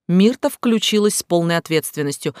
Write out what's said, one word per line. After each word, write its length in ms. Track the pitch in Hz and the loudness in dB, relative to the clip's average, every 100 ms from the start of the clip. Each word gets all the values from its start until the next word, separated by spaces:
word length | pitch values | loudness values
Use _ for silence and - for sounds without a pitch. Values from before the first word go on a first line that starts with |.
| - | 0
Мирта 400 | 180 214 262 285 | 4 4 2 -4
включилась 680 | - 240 220 - 214 208 - | -2 -2 0 0 0 0 -2
с 60 | |
полной 360 | - 175 170 170 | -2 0 2 0
ответственностью, 760 | - 160 - 151 143 - 151 - | 0 -2 -2 -6 -6 -4 -8 -10